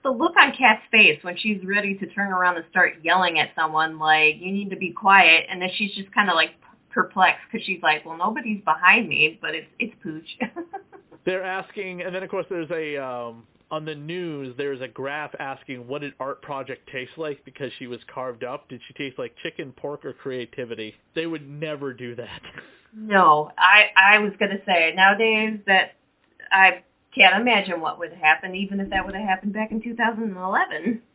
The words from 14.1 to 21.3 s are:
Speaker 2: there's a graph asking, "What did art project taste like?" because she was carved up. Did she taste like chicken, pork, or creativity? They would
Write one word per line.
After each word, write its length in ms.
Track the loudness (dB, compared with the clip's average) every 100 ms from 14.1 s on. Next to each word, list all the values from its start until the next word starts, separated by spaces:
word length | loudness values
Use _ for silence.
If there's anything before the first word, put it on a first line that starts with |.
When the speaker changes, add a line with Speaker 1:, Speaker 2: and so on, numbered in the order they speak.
| -8 -8 -8 -10 -6
Speaker 2:
there's 240 | -6 -6
a 60 | -10
graph 440 | -10 -8 -8 -10 -10
asking, 480 | -12 -12 -14 -14 -10
"What 140 | -10
did 120 | -10 _
art 220 | -10 -10
project 480 | -12 -12 -12 -14 -12
taste 200 | -14 -12 -10
like?" 260 | -10 -10 -16
because 260 | -12 -12 -10
she 100 | -14
was 120 | -14 -12
carved 300 | -10 -10 -10
up. 240 | -10 -12 _
Did 120 | -18 -18
she 60 |
taste 260 | -12 -10 -8
like 160 | -12 _
chicken, 280 | -12 -10 -14
pork, 320 | -12 -12 -10 -12
or 80 |
creativity? 840 | -12 -8 -8 -8 -10 -10 -10 -12 _ _ -8
They 100 |
would 200 | -6